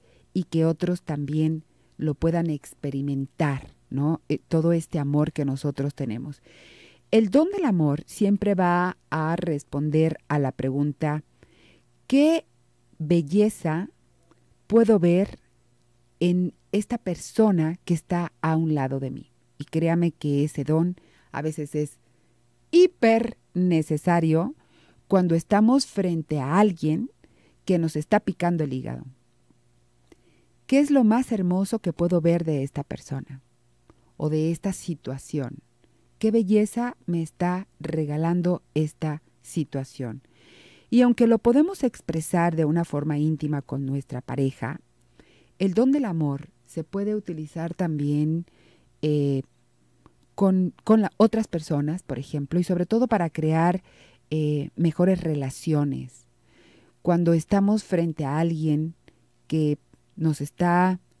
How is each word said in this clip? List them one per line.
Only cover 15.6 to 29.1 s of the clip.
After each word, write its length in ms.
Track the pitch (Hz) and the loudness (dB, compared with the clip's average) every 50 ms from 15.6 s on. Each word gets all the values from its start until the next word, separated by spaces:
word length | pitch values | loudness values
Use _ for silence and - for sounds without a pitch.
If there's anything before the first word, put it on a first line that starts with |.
| _ _ _ _ _ _ _ _ _ _ _ - | _ _ _ _ _ _ _ _ _ _ _ -2
en 340 | 170 180 180 180 180 165 - _ _ _ | 0 2 2 2 0 -2 -4 _ _ _
esta 260 | - 208 208 - 240 233 | -4 -4 -4 -4 -6 -8
persona 800 | - 185 170 156 - - - - 220 214 190 170 156 156 175 - _ | -6 -6 -8 -8 -8 -4 0 2 4 4 4 2 2 0 -2 -4 _
que 80 | - 175 | -2 -2
está 400 | 160 - - 180 175 175 - - _ | -2 -2 -4 -4 -4 -4 -4 -6 _
a 160 | - 160 160 160 | -2 0 0 0
un 180 | 165 156 151 | 0 0 0
lado 240 | 147 131 131 135 135 | 0 -2 -2 -4 -4
de 120 | 139 127 | -6 -6
mí? 200 | 127 - - _ _ _ _ _ _ - | -8 -12 -16 _ _ _ _ _ _ -16
Y 80 | 147 | -12
créame 460 | - - 160 165 165 165 175 170 170 | -8 -4 -2 0 2 2 2 2 0
que 320 | - - - 147 143 139 143 | -2 -2 -2 0 0 0 0
ese 220 | 151 - - 135 | 0 -2 -4 -2
don 320 | 139 156 160 170 180 180 - - _ _ _ _ _ | 0 0 2 2 0 -2 -6 -12 _ _ _ _ _
a 100 | - - | -10 -8
veces 340 | 147 160 156 - 151 143 - | -6 -6 -6 -8 -8 -6 -4
es 240 | 151 151 143 - _ _ _ _ _ _ _ _ _ _ _ _ _ _ _ | -4 -4 -6 -8 _ _ _ _ _ _ _ _ _ _ _ _ _ _ _
hiper 640 | - 349 370 370 - _ - 226 226 226 220 220 - - _ _ - | 4 6 6 6 4 _ 2 4 4 4 2 -2 -6 -12 _ _ -2
necesario 1000 | 180 180 180 175 160 151 - 156 147 - 180 170 170 165 160 156 160 175 240 311 - _ _ _ _ _ _ _ _ _ - | 0 2 2 2 2 2 0 -2 -2 0 2 2 4 4 4 2 2 0 -2 -6 -10 _ _ _ _ _ _ _ _ _ 0
cuando 280 | 196 190 180 175 165 | 2 2 4 4 2
estamos 500 | 165 - - 202 202 214 226 254 277 - | 0 0 2 2 4 4 6 4 4 2
frente 540 | - - 208 185 180 170 - 180 - 156 147 | 0 -4 -4 -2 -2 -2 -2 -4 -4 -4 -4
a 200 | 131 135 156 190 | -2 0 4 4
alguien 520 | 214 208 175 - - 156 156 175 226 - - _ _ _ _ _ _ _ _ _ _ | 4 4 2 0 -2 0 0 -2 -2 -6 -10 _ _ _ _ _ _ _ _ _ _
que 140 | - 185 175 | -2 0 0
nos 180 | 165 160 - | 0 -2 -2
está 240 | 151 151 - 214 214 | -4 -2 0 0 0
picando 440 | - - 180 - 175 175 175 160 156 | 0 -2 -4 -2 -2 -2 0 0 -2
el 100 | 139 131 | -4 -4
hígado. 320 | 131 113 113 120 123 131 131 | -6 -8 -8 -10 -12 -12 -16